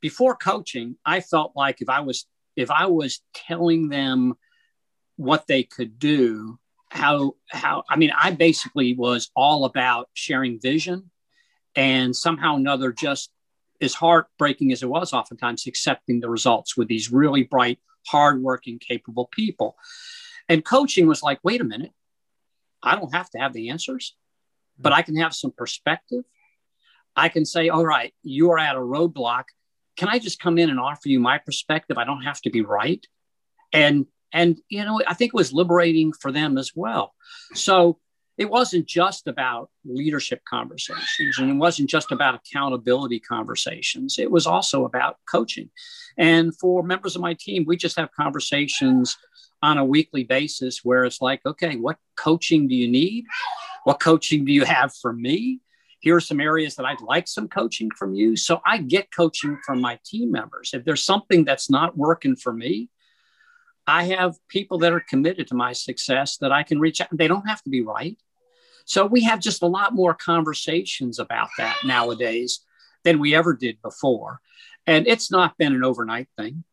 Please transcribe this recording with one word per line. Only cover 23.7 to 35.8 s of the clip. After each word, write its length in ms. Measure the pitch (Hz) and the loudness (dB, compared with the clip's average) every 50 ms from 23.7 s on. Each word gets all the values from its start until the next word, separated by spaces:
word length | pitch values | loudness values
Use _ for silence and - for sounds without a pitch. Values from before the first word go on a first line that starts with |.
answers, 460 | 165 165 - - 262 254 - - _ _ _ _ _ _ _ _ _ _ _ _ _ _ | -8 -8 -8 -8 -10 -10 -10 -14 _ _ _ _ _ _ _ _ _ _ _ _ _ _
but 140 | 131 135 143 | 0 2 2
I 100 | 156 170 | 2 2
can 140 | - 156 | 2 -2
have 180 | 156 165 165 - | -2 -2 -2 -2
some 180 | - - 131 - | -6 -8 -10 -8
perspective." 720 | - 120 113 - - _ 147 160 - _ _ 247 247 247 _ _ _ _ _ _ _ _ _ _ _ _ _ _ _ _ _ _ | -8 -10 -10 -10 -6 _ -2 -2 -2 _ _ -8 -8 -8 _ _ _ _ _ _ _ _ _ _ _ _ _ _ _ _ _ _
I 120 | - 147 165 | 0 0 2
can 160 | - 170 156 | 2 0 -2
say, 240 | 147 - 170 160 165 | 0 0 0 2 2
"All 180 | 175 160 165 | 4 2 2
right, 260 | 160 156 135 120 - _ _ _ | 4 2 0 0 -2 _ _ _
you 280 | 131 131 139 160 175 | -8 0 2 4 4
are 80 | 170 160 | 6 4
at 180 | 160 147 139 | 4 2 0
a 40 | 131 | -2
roadblock. 640 | 127 120 131 147 170 175 156 147 123 120 120 123 131 _ _ _ _ _ _ _ _ _ _ | -4 -4 0 0 0 0 0 -2 -4 -2 -2 -2 -4 _ _ _ _ _ _ _ _ _ _
Can 120 | - - 202 | -6 -4 -2
I 100 | 220 247 | -2 -2
just 220 | 226 190 - - | -2 -4 -12 -4
come 180 | - 175 170 170 | -2 0 4 4
in 100 | 170 160 | 4 4
and 100 | 139 127 | 2 0
offer 280 | 123 135 147 - - 143 | -4 -4 -6 -6 -2 0
you 120 | 139 131 | 2 2
my 180 | 120 123 135 151 | 4 2 2 0
perspective? 580 | - - 135 - - _ 156 160 - _ - - | -2 -6 -8 -8 -4 _ -2 -2 -2 _ -4 -4
I 60 | 117 | -4
don't 180 | 123 143 139 127 | -4 -6 -6 -6
have 180 | 147 143 - - | -10 -10 -6 -6
to 80 | - | -4
be 120 | - 117 107 | -2 -2 -2
right." 420 | 101 104 101 107 139 175 208 - - _ _ _ _ _ _ _ _ _ _ _ _ - | 0 0 -2 0 -2 -2 -4 -6 -20 _ _ _ _ _ _ _ _ _ _ _ _ 2
And, 340 | 156 151 143 143 143 135 _ _ _ _ _ - | 4 6 6 4 2 0 _ _ _ _ _ 0
and, 260 | 160 170 170 165 - _ _ | 2 4 4 4 2 _ _
you 160 | - 202 208 | -8 -6 -4
know, 160 | 208 214 220 - | -4 -2 -2 -2
I 80 | - 175 | -2 0
think 160 | - 240 233 | 0 -2 0
it 60 | 240 | 2
was 160 | 226 175 127 131 | 0 0 2 2
liberating 600 | 151 180 175 170 175 | 0 2 4 4 4